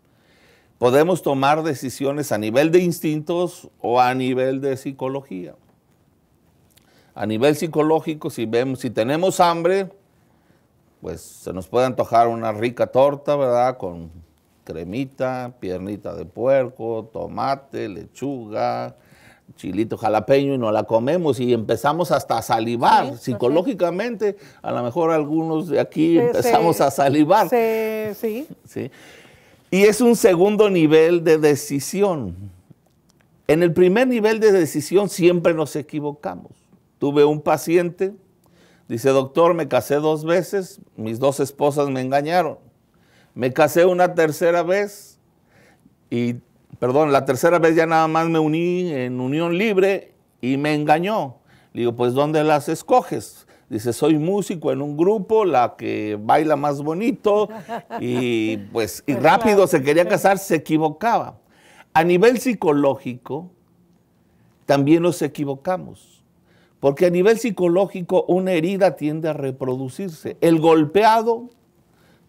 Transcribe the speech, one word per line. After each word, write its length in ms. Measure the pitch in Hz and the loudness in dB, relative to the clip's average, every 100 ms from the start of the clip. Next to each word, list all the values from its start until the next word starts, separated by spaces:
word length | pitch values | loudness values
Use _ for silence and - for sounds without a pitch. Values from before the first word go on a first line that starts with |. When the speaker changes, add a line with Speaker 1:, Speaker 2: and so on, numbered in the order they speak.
| _ _ _ _ _ _ _ - | _ _ _ _ _ _ _ 0
Speaker 1:
Podemos 440 | 123 135 165 175 | 4 4 4 0
tomar 400 | 156 139 139 156 | -2 0 2 0
decisiones 680 | 160 131 135 - 139 147 147 | -2 -6 -8 -6 -4 -4 -4
a 60 | 107 | -4
nivel 320 | 107 117 160 | -2 2 4
de 100 | 175 | 4
instintos 920 | 175 160 160 151 151 175 175 - 73 _ | 2 -2 -4 -4 -4 -4 -4 -8 -20 _
o 180 | 104 120 | -2 2
a 140 | 123 | 2
nivel 460 | 127 127 127 131 135 | 0 -2 -2 -2 -2
de 160 | 139 131 | -4 -6
psicología. 800 | 143 135 135 135 131 - 165 - _ _ _ _ _ _ _ _ _ _ _ _ _ _ _ | -8 -8 -8 -8 -12 -14 -16 -20 _ _ _ _ _ _ _ _ _ _ _ _ _ _ _
A 120 | - 104 | -8 -6
nivel 280 | 110 143 147 | 0 2 2
psicológico, 720 | 170 151 151 160 160 151 156 | -2 0 2 0 -2 -8 -8
si 160 | - | -8
vemos, 360 | 110 117 131 127 | -4 -2 -2 -4
si 100 | 127 | -6
tenemos 480 | 104 113 156 185 175 | -4 -2 0 0 2
hambre, 480 | 175 165 170 196 185 - _ _ _ _ _ _ _ _ _ _ | 2 2 0 0 -4 -12 _ _ _ _ _ _ _ _ _ _
pues 200 | 92 82 | -14 -14
se 320 | - - - | -16 -16 -12
nos 160 | 87 92 | -12 -4
puede 180 | 120 127 | 0 0
antojar 420 | 123 113 117 117 | -2 0 2 2
una 240 | 117 113 | 0 -6
rica 360 | 107 123 120 135 | -4 -4 -2 -2
torta, 480 | 123 139 139 151 143 | 2 2 0 -4 -2
¿verdad? 420 | 131 120 127 127 | 0 0 0 -2
Con 320 | 92 85 82 82 - _ _ _ | -10 -12 -16 -20 -20 _ _ _
cremita, 920 | - 82 85 110 135 - 127 127 123 123 | -16 -12 -10 -8 -8 -6 -6 -6 -10 -10
piernita 540 | 95 90 95 101 - | -8 -8 -8 -10 -12
de 100 | 85 | -12
puerco, 840 | 85 - 123 135 123 - 113 113 113 | -12 -4 0 2 0 -6 -8 -8 -8
tomate, 760 | - 85 95 123 135 - 113 117 | -10 -10 -6 -4 -6 -8 -10 -10
lechuga, 1080 | 87 101 - 135 135 107 110 120 120 123 123 _ _ - _ _ - | -12 -16 -12 -10 -10 -10 -6 -4 -6 -10 -14 _ _ -20 _ _ -16
chilito 400 | - 92 113 107 | -8 -6 -4 -4
jalapeño 580 | 110 107 107 139 139 | 0 0 2 2 2
y 40 | 135 | -2
nos 140 | 110 | 0
la 120 | 107 | 0
comemos 540 | 104 113 123 180 160 120 | 0 0 0 -2 0 -2
y 140 | 123 | 0
empezamos 580 | 117 110 139 147 160 170 | 0 0 -2 -2 -2 -2
hasta 280 | 143 - 117 | -2 -2 -4
a 40 | |
salivar. 600 | - 117 117 117 165 220 | -2 -2 -2 0 2 2
Speaker 2:
Sí, 40 | 139 | 0
así 40 | 123 | -6
es. 40 | |
Speaker 1:
Psicológicamente, 1120 | - 117 123 156 190 196 175 175 233 208 214 196 - _ | -8 -2 0 0 -2 -2 -2 -2 -6 -4 -6 -6 -12 _
a 100 | - | -8
lo 100 | 123 | -6
mejor 300 | 120 165 165 | -4 -2 0
algunos 560 | 160 147 160 160 160 156 | 0 -2 -4 -2 -4 -2
de 100 | 120 | -2
aquí 380 | 123 - 160 165 | -2 0 2 2
Speaker 2:
Se, 100 | 160 | 2
Speaker 1:
empezamos 500 | - 233 233 165 - | 0 2 2 2 2
Speaker 2:
se, 40 | |
Speaker 1:
a 60 | 143 | 0
salivar. 580 | 143 139 147 151 214 269 | 2 0 2 4 4 2
Speaker 2:
se, 680 | 247 226 220 220 220 214 196 | 0 0 -2 -4 -6 -8 -8
sí. 300 | 226 220 320 - - | -8 -8 -12 -18 -16
Speaker 1:
Sí. 240 | 110 117 - - - - _ _ _ - | -12 -12 -14 -20 -20 -20 _ _ _ -4
Y 120 | 277 | 4
es 160 | 403 208 | 4 6
un 160 | 240 233 | 4 4
segundo 520 | 214 170 196 208 214 | 4 4 4 4 4
nivel 520 | 180 151 156 160 175 | 4 4 6 4 4
de 160 | 165 156 | 2 4
decisión. 960 | 151 139 - 139 - 185 202 160 101 87 98 - _ _ _ _ _ _ _ _ - | 4 2 -2 -6 -4 -2 0 -2 -6 -10 -16 -20 _ _ _ _ _ _ _ _ 0
En 160 | 156 | 2
el 100 | 175 | 2
primer 360 | 165 180 208 262 | 4 4 4 2
nivel 320 | 240 208 220 | 2 0 2
de 100 | 214 | 4
decisión 580 | 196 160 156 - 175 202 | 4 2 -2 0 0 0
siempre 440 | - 170 175 175 | 2 2 4 2
nos 240 | 160 147 151 | 0 -2 -6
equivocamos. 760 | 143 156 147 143 - 90 - _ _ _ _ - | -8 -8 -8 -8 -12 -12 -16 _ _ _ _ -6
Tuve 260 | 139 147 147 | 0 4 4
un 160 | 151 | 4
paciente, 720 | 175 156 - 170 175 - 190 208 _ _ _ _ _ _ - | 0 -2 2 0 0 -4 -6 -6 _ _ _ _ _ _ -10
dice, 220 | 120 135 | -2 2
"Doctor, 420 | 135 127 165 170 | 2 0 2 2
me 160 | 170 143 | 2 0
casé 280 | 127 - 143 | -2 0 0
dos 280 | 156 156 | 0 -2
veces, 560 | 156 180 - 202 180 - - - | 0 -2 -2 -6 -8 -14 -20 -12
mis 220 | 110 113 | -8 -2
dos 200 | 135 135 | -2 0
esposas 500 | 135 - 143 143 143 | -4 0 0 0 -2
me 100 | 131 | -2
engañaron. 560 | 131 139 147 180 156 110 _ _ _ _ _ _ _ | -2 -2 0 0 -2 -6 _ _ _ _ _ _ _
Me 180 | - 127 | -4 -2
casé 320 | 123 151 170 | 2 2 4
una 300 | 180 180 180 | 4 4 2
tercera 480 | 170 160 143 170 175 | 2 0 0 0 0
vez 560 | 170 196 202 - - _ _ _ _ _ _ _ _ _ - | 0 -2 -2 -8 -20 _ _ _ _ _ _ _ _ _ -8
y, 280 | 120 120 120 - _ _ - | -4 -4 -6 -12 _ _ -6
perdón, 320 | 123 135 156 | 0 2 4
la 120 | 139 | 2
tercera 340 | 135 127 170 170 | 2 2 2 4
vez 160 | 165 | 4
ya 100 | 165 | 4
nada 220 | 165 165 160 | 2 2 2
más 220 | 160 165 | 0 0
me 100 | 160 | 0
uní 540 | 156 156 175 180 180 | 0 0 -2 -2 -4
en 280 | 139 123 123 | -4 -6 -6
unión 380 | 127 151 170 170 | -4 -2 -2 -2
libre 560 | 220 190 190 190 - _ _ _ | 0 2 2 0 -6 _ _ _
y 160 | 123 139 | -4 -2
me 160 | 151 | -2
engañó". 680 | 151 151 156 185 214 139 - _ _ _ | 0 2 2 0 -4 -6 -10 _ _ _
Le 80 | 113 | -4
digo, 160 | 120 117 | -4 0
"Pues, 180 | 123 | 0
¿dónde 280 | 127 147 156 | 0 0 2
las 240 | 151 147 139 | 2 0 0
escoges?". 800 | 160 - 247 247 135 - - _ _ - | -6 0 0 0 -8 -12 -20 _ _ -10
Dice, 240 | 110 117 | -6 -4
"Soy 260 | 113 151 156 | 0 2 2
músico 540 | 160 202 185 180 156 | 0 -2 -4 -6 -4
en 80 | 131 | -4
un 160 | 147 147 | -4 0
grupo, 480 | 180 220 180 220 | 0 0 0 0
la 300 | 196 131 117 - | 2 2 0 -2
que 400 | 110 110 107 104 | -8 -6 -6 -6
baila 320 | 110 143 156 147 | 0 0 2 0
más 240 | 147 143 | -2 -4
bonito", 680 | 147 165 240 214 208 208 208 220 180 226 - 233 | -6 -4 -4 -2 0 0 0 -8 -14 -14 -12 -10
y, 560 | 120 123 123 113 110 107 101 | -6 -4 -2 -2 -2 -6 -8
pues, 300 | 113 104 - - | -6 -6 -6 -4
y 60 | |
Speaker 2:
Pues, 80 | 123 | 0
Speaker 1:
rápido 320 | 131 196 226 196 | 4 4 4 4
Speaker 2:
claro. 100 | 185 | 4
Speaker 1:
se 160 | 165 | 2
quería 220 | 135 156 | 2 2
Speaker 2:
Sí. 40 | 180 | 2
Speaker 1:
casar, 280 | 196 190 196 | 2 2 0
se 160 | - | 0
equivocaba. 840 | 160 156 156 156 151 233 196 123 - _ _ _ _ _ | -4 0 0 0 -2 -2 -2 -4 -14 _ _ _ _ _
A 120 | 160 | 0
nivel 340 | 170 175 226 247 | 2 4 4 4
psicológico, 1120 | 262 214 170 143 143 135 135 123 - 135 180 _ _ _ _ _ _ _ _ _ _ _ - | 0 -2 0 2 2 0 -6 -12 -12 -12 -14 _ _ _ _ _ _ _ _ _ _ _ 0
también 360 | 139 139 165 | 2 4 4
nos 200 | 175 - | 2 -2
equivocamos, 1000 | 151 - 139 135 - 185 135 104 _ _ _ _ _ _ _ _ | -4 -6 -8 -6 -6 -6 -8 -20 _ _ _ _ _ _ _ _
porque 280 | 139 143 180 | 0 2 2
a 40 | |
nivel 280 | 175 190 226 | 4 2 2
psicológico 880 | 240 190 175 175 190 190 175 185 - | 0 -2 0 2 0 -4 -2 0 2
una 240 | 180 190 | 0 0
herida 440 | 175 165 196 190 147 | 0 0 2 0 0
tiende 320 | 147 156 160 | -6 -4 -4
a 40 | |
reproducirse. 1040 | 147 135 131 131 127 131 - 196 156 113 - | -4 -6 -6 -6 -6 -8 -10 -12 -10 -12 0
El 200 | 165 165 | 2 4
golpeado 880 | 165 160 151 190 220 226 226 233 247 _ _ _ _ _ _ _ | 6 6 4 4 4 4 2 -4 -6 _ _ _ _ _ _ _